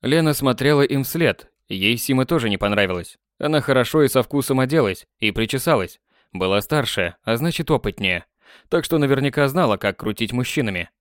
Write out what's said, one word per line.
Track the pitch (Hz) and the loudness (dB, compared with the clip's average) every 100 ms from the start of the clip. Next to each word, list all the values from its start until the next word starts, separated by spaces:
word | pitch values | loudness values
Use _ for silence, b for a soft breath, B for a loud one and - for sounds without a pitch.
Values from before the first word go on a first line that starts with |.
Лена | 110 156 160 | 0 2 2
смотрела | 147 139 120 135 147 | 2 0 0 2 4
им | 139 139 | 2 0
вслед, | 131 160 160 98 - _ _ | -2 0 0 -2 -8 _ _
ей | 95 98 117 | -2 0 0
Сима | - 131 131 | 0 0 2
тоже | 170 117 | 0 0
не | 101 | -2
понравилась. | 101 104 98 90 85 - _ _ | 0 2 0 0 -8 -16 _ _
Она | 147 151 | 0 0
хорошо | 131 131 120 160 | 2 0 2 4
и | 139 | 4
со | 131 | 2
вкусом | 123 143 135 131 | 0 -2 -2 0
оделась, | 131 156 113 92 - _ | 2 2 0 -2 -10 _
и | 107 | -4
причесалась. | 104 110 135 127 143 90 - _ _ _ | -2 -2 -2 0 0 -2 -10 _ _ _
Была | 92 92 101 | -4 0 0
старше, | 104 151 123 - 87 - | 0 -2 -2 -2 -4 -4
а | - 117 | -4 -2
значит | 160 165 160 | -2 -4 -2
опытнее. | 139 117 - 98 87 - _ b b b | -2 -2 -2 -2 -2 -6 _ b b b
Так | 175 | -2
что | - 165 | 0 0
наверняка | 143 139 139 135 143 | 2 2 0 0 0
знала, | 147 156 101 | 2 0 0
как | 104 95 | -2 -4
крутить | - 104 113 | -6 -4 -4
мужчинами. | 120 123 - 120 92 85 _ | -4 -4 -2 -2 -4 -8 _